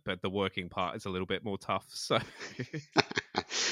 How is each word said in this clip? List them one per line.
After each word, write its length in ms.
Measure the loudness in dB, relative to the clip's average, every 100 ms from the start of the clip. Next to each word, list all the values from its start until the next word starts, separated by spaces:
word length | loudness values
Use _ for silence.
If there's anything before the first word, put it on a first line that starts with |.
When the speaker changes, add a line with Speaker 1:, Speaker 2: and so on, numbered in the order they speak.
Speaker 1:
but 180 | -2 -2
the 80 | 0
working 400 | 2 0 0 -4
part 260 | -2 -2 -2
is 100 | -2
a 40 |
little 160 | -2 0
bit 180 | 0
more 140 | -2 -4
tough, 280 | 0 -2 -2
<laughs> 60 |
so. 260 | -6 2 2
Speaker 2:
<laughs> 760 | 2 -8 -10 -8 -8 -8 0 4 4 2 -2 -2 -2 0 2